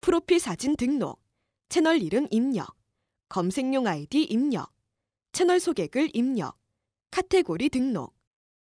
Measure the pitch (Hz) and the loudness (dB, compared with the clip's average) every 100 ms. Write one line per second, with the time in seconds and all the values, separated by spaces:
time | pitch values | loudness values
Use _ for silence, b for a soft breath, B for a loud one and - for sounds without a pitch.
0 | - 339 - 339 262 262 262 302 247 285 | 2 0 2 0 0 -4 -2 -2 0 -2
1 | 160 - _ _ _ _ _ - 320 330 | -4 -8 _ _ _ _ _ 2 4 2
2 | 170 202 294 220 254 240 - - _ _ | 2 -2 0 0 0 -2 -6 -14 _ _
3 | _ _ _ - 175 190 262 269 240 156 | _ _ _ -4 -2 -2 0 0 0 -2
4 | 147 285 311 220 285 220 - _ _ _ | -2 0 0 0 0 -2 -6 _ _ _
5 | _ _ _ - 349 359 349 302 160 247 | _ _ _ 0 2 4 2 -2 -2 0
6 | 311 214 254 254 143 - _ _ _ _ | -2 0 -2 -2 -4 -10 _ _ _ _
7 | _ - 370 381 349 165 269 262 262 208 | _ -6 2 2 2 0 -2 0 -2 -2
8 | 127 _ _ _ _ _ | -6 _ _ _ _ _